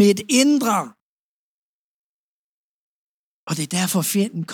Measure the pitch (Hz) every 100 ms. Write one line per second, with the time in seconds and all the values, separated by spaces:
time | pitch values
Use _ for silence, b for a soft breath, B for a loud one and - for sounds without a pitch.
0 | 202 196 208 254 285 285 233 202 131 -
1 | _ _ _ _ _ _ _ _ _ _
2 | _ _ _ _ _ _ _ _ _ _
3 | _ _ _ _ - 151 147 180 185 185
4 | 156 202 202 170 160